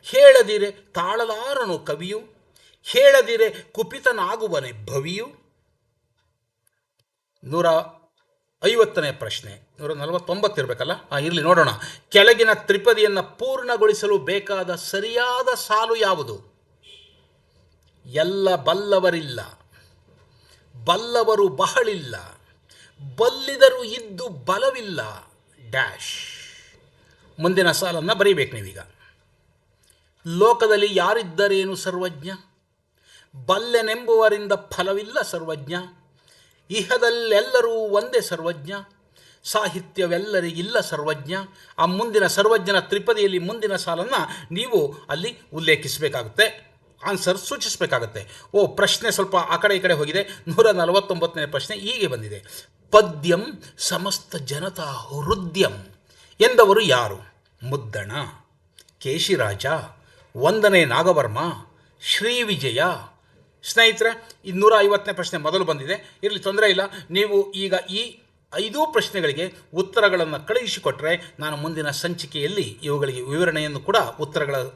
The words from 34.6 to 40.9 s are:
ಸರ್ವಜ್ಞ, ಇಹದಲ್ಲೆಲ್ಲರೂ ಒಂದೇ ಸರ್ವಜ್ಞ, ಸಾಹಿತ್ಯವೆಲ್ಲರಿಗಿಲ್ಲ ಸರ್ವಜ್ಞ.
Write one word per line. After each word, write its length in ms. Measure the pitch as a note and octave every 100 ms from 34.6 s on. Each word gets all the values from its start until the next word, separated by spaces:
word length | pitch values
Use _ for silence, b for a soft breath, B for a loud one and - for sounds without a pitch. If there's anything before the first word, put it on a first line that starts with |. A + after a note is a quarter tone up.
| - - F#3 G3 G#3+ C#4
ಸರ್ವಜ್ಞ, 520 | G#3+ F3 D#3+ D#3 C3+ F3 F3+ - _ _ b b b b b
ಇಹದಲ್ಲೆಲ್ಲರೂ 1000 | G#3+ F3+ B3 A#3 A#3 A3+ G#3 B3 - A#3
ಒಂದೇ 520 | A3+ A3 G3+ A#3 A#3+
ಸರ್ವಜ್ಞ, 500 | - E3 E3 E3 C#3+ G3+ G3 _ _ b b b
ಸಾಹಿತ್ಯವೆಲ್ಲರಿಗಿಲ್ಲ 1400 | - G#3+ G3+ E3 F3 - F3+ F3 G#3 F#3+ E3+ D#3+ F#3 A#3+
ಸರ್ವಜ್ಞ. 540 | F#3